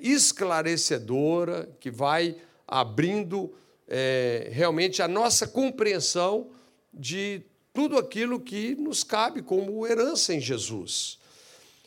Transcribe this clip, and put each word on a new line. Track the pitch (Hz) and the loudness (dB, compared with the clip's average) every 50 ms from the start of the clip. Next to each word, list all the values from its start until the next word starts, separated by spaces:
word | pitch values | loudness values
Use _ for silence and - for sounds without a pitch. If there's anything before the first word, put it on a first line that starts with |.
esclarecedora, | 165 240 285 277 - - - - 196 180 165 160 156 165 170 156 - - 147 117 110 110 123 135 147 156 170 175 175 165 175 170 160 - - - | 0 2 4 4 4 2 2 0 0 2 2 2 2 2 0 0 0 0 0 -2 -2 -2 0 2 2 2 2 2 0 0 -2 -6 -6 -10 -14 -12
que | - 131 | -12 -10
vai | 123 113 139 143 156 170 175 170 165 - - - _ _ - | -4 0 2 2 2 2 2 0 -2 -8 -16 -20 _ _ -8
abrindo, | - - 131 123 110 107 135 160 180 202 208 202 165 196 196 190 - - - _ _ _ _ _ | -2 0 0 0 2 2 2 2 2 2 0 -2 -2 -4 -4 -4 -6 -12 -18 _ _ _ _ _
é, | - - 131 131 131 131 127 127 120 117 113 113 107 | -4 -2 0 2 2 2 2 2 2 0 -2 -4 -4
realmente | 117 139 175 170 156 160 180 185 185 - | 0 0 2 2 2 2 0 0 2 0
a | 180 | 0
nossa | 165 185 208 233 233 233 - 220 | 0 2 2 2 4 4 2 0
compreensão | - - 254 269 262 262 262 220 214 190 170 - - - 180 175 190 208 247 247 - - - _ _ _ _ _ _ | 0 0 0 0 0 0 0 0 2 2 0 0 0 0 2 2 2 0 -2 -4 -8 -18 -20 _ _ _ _ _ _
de | - 147 131 - 170 196 196 202 202 180 - _ _ _ _ _ - | -18 -12 -10 -6 -6 -4 -4 -4 -6 -8 -12 _ _ _ _ _ -2
tudo | 269 294 294 294 | 0 0 4 4
aquilo | 262 - 254 - 214 233 247 247 240 | 2 2 2 -2 -2 -2 -2 -2 -4
que | 247 - 190 208 220 240 277 | -6 -6 -6 -4 -4 -4 -4
nos | - 294 311 240 - - | -4 -4 -4 -2 -4 -2
cabe | - 220 214 226 214 - 233 | 0 2 2 2 0 0 -6
como | - - 185 190 196 196 214 220 220 | -4 0 0 0 0 -2 -6 -6 -2
herança | 233 226 226 240 294 330 - - - 170 | 0 2 2 2 0 2 0 0 0 0
em | 147 | -2
Jesus. | 123 123 131 113 - 110 113 98 87 - - - - - - _ _ - - - - - - - - - _ _ _ | 0 -2 -4 -4 -4 -6 -8 -8 -8 -6 -4 -4 -4 -6 -10 _ _ -20 -20 -20 -20 -20 -20 -20 -20 -20 _ _ _